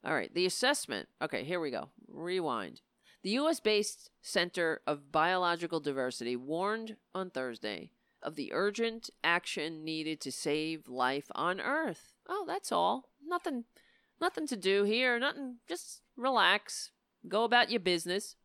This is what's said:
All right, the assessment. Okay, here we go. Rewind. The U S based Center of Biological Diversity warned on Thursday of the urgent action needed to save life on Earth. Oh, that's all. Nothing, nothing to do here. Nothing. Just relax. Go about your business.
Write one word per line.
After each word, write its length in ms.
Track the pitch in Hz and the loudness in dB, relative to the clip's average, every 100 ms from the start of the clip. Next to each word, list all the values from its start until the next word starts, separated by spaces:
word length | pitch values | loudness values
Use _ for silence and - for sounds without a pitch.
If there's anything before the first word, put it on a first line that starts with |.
All 120 | 185 151 | -2 -2
right, 180 | 85 | -2
the 140 | - 180 | 0 0
assessment. 600 | - 247 294 - 101 - _ | 2 2 2 -2 -6 -6 _
Okay, 220 | 156 107 | -4 -4
here 160 | 127 180 | -2 -2
we 100 | 156 | -2
go. 200 | 113 - - - | -4 -8 -16 -20
Rewind. 760 | 143 165 185 160 117 90 62 _ _ _ - | -10 -4 -2 0 -2 -4 -12 _ _ _ -8
The 80 | 190 | 0
U 180 | 233 302 | 2 4
S 100 | 330 | 2
based 500 | - 214 208 - - _ | 4 2 2 -6 -18 _
Center 600 | - 196 175 180 165 160 - | -2 0 0 0 0 0 -2
of 240 | 147 139 | -4 0
Biological 680 | 156 165 185 180 170 170 165 | 2 4 4 2 0 0 -2
Diversity 560 | 147 135 127 120 120 123 | 0 0 -2 -2 -4 -4
warned 600 | 131 165 190 220 226 214 _ | -2 -2 0 -2 -6 -12 _
on 160 | - 185 | -8 -6
Thursday 640 | 131 127 113 110 95 - _ _ _ | -4 -6 -6 -6 -6 -10 _ _ _
of 120 | - 165 | -10 -6
the 160 | - | -4
urgent 560 | - 196 208 233 226 - _ | 0 0 0 -2 -4 -14 _
action 600 | 160 175 - - 156 160 | 2 2 0 -4 -4 -6
needed 380 | 156 156 156 156 | -6 -4 -4 -4
to 100 | - | -6
save 560 | 127 151 151 156 160 143 | -4 0 0 0 -6 -8
life 420 | 127 127 139 - - | 0 0 0 -4 -2
on 240 | 165 185 | -2 0
Earth. 540 | - 294 311 160 - _ - | -2 -2 -2 -6 -14 _ -6
Oh, 160 | 381 349 | -6 -4
that's 240 | 381 - | -6 -2
all. 380 | - 175 240 - _ | 2 2 0 -4 _
Nothing, 420 | 285 349 349 262 233 _ _ _ _ _ | -4 -4 -2 -6 -8 _ _ _ _ _
nothing 260 | 349 - 302 | -4 -2 -4
to 80 | 226 | -2
do 280 | 185 196 | 2 4
here. 360 | 202 220 254 240 | 4 4 4 2
Nothing. 380 | 262 - 262 240 _ | 0 -2 -10 -12 _
Just 340 | 349 - - _ - | -10 -10 -18 _ -4
relax. 760 | 247 247 175 208 - - - _ _ _ - | 0 4 6 4 0 -10 -10 _ _ _ -2
Go 160 | 190 | 0
about 260 | 226 240 220 | 4 6 6
your 120 | 240 | 2
business. 540 | 185 175 175 185 - - | 2 0 2 -2 -4 -16